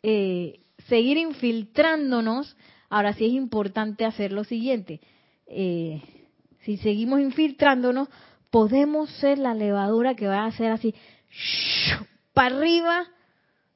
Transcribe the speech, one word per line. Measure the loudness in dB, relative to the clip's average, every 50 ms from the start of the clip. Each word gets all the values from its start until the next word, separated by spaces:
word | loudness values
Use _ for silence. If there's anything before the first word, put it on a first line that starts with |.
eh, | -2 0 0 0 0 -2 -2 -4 -6 -8 -12 -16 _ _ _ _ -4 2
seguir | 2 4 4 4 2
infiltrándonos, | 2 0 -2 -4 -2 -2 -2 -2 -2 -6 -4 2 2 4 4 2 0 -2 -2 0 0 0 -2 -2 -4 -6 -10 -14 _ _ -20 _ _ _ -2
ahora | 0 0 2 0 0
sí | 0 0
es | 0
importante | 0 0 -2 -2 -2 -2 -2 -2 -4 -4 -4 -4 -4 -4 -4
hacer | -4 -4 -4 -6 -6
lo | -4 -6 -6
siguiente. | -6 -6 -4 -2 -2 -2 -2 -4 -10 -16 -16 _ _ _ _ _ _ _ _ _
Eh, | -12 -6 -4 -2 -2 -2 -2 -4 -6 -8 -10 -12 -16 -20 -20 -20 _ _ _ _ _ _ _ -8
si | -6 -6
seguimos | -2 0 0 0 0 0 0 2 2
infiltrándonos, | 2 0 2 2 0 0 2 2 4 4 4 4 2 0 0 0 -2 -6 -8 -20 -20 -20 _ _ _ 2
podemos | 4 4 4 6 4 2 2 2 0 -2 -4 -4
ser | -6 0 2 2 2 2
la | 0 -2 -2
levadura | 0 0 0 0 0 0 0 2 2 2 0 0
que | -2 -2 -2
va | -2 0
a | -2
hacer | -4 -4 -2 -2 -2
así, | -2 0 -2 -4 -4 -4 -18 -20 _ _ _ _ -14 -10 -6 -6 -4 -4 -4 -2 -2 -2 0 0 -2 -2 -6 _ _ _ _ _ 2
para | 2 2 2 2
arriba | 0 2 2 2 2 2 0 0 -2 -4 -6 _ _ _ _ _ _ _ _ _ _ _ _ _